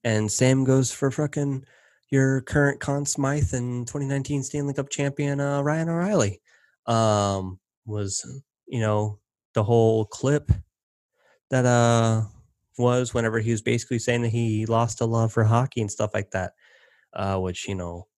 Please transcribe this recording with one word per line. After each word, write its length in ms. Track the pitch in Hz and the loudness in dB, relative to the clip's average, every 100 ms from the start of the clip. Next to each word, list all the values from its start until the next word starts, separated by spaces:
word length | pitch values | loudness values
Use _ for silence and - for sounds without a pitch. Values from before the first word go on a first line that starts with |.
And 280 | 120 107 107 | 0 0 0
same 320 | - 127 135 | 2 2 4
goes 280 | 131 131 131 | 4 2 2
for 180 | - 139 | -2 -4
frickin' 540 | 135 147 147 143 135 - _ _ _ _ | -2 -4 -2 -4 -4 -10 _ _ _ _
your 320 | 135 135 131 | 2 2 0
current 380 | 131 147 143 139 | 0 2 2 2
Conn 260 | - 143 | -4 -4
Smythe 480 | 143 - 139 147 147 | -4 -2 -2 0 -2
and 340 | 127 123 123 117 | -2 -4 -6 -6
twenty 180 | 147 | -6
nineteen 380 | 135 139 131 143 | -4 -4 -2 -4
Stanley 300 | 131 147 143 | -4 -4 -4
Cup 160 | 139 139 | -4 -6
champion, 500 | - 143 139 143 139 | -4 -4 -2 -4 -2
uh, 220 | 143 143 | -2 0
Ryan 280 | 143 160 165 | 0 -2 -2
O'Reilly. 520 | 165 180 196 104 95 _ _ _ _ | -2 0 2 2 -2 _ _ _ _
Um, 760 | - 113 110 104 101 98 92 90 _ _ | 0 2 4 4 2 0 -4 -12 _ _
was, 400 | 110 107 98 - - 131 _ _ - | -8 -6 -4 -6 -10 -16 _ _ -8
you 120 | 123 | -2
know, 400 | 110 104 107 104 _ _ _ | 0 0 -2 -6 _ _ _
the 100 | - | -2
whole 420 | 107 117 113 110 | 4 4 4 2
clip 460 | 107 - 131 147 - - - _ _ _ _ _ _ _ _ | -2 -4 0 0 2 0 -2 _ _ _ _ _ _ _ _
that, 160 | 131 | 2
uh, 580 | 123 120 117 117 113 113 107 - _ _ _ - | 4 6 6 4 4 2 -2 -10 _ _ _ 0
was 360 | 123 123 123 | 2 2 0
whenever 260 | 120 113 113 | -2 0 0
he 120 | 110 | -2
was 100 | 110 | -2
basically 380 | 120 117 - 120 | 0 -2 -2 -4
saying 240 | - 120 | 0 0
that 60 | 117 | 0
he 360 | 117 113 107 | 0 0 -2
lost 360 | 110 113 117 - | 0 0 0 -2
a 40 | |
love 260 | 117 117 113 | -2 0 0
for 120 | 117 | 2
hockey 380 | 110 117 131 123 | 2 2 0 -4
and 100 | 107 | -6
stuff 200 | - 107 | -4 -4
like 180 | 104 98 | -4 -4
that, 220 | 98 90 _ _ _ _ _ _ | -6 -6 _ _ _ _ _ _
uh, 240 | - 98 95 | -8 -4 -2
which, 300 | 92 90 - | -4 -6 -8
you 80 | |
know 320 | 98 87 87 - | -8 -8 -12 -16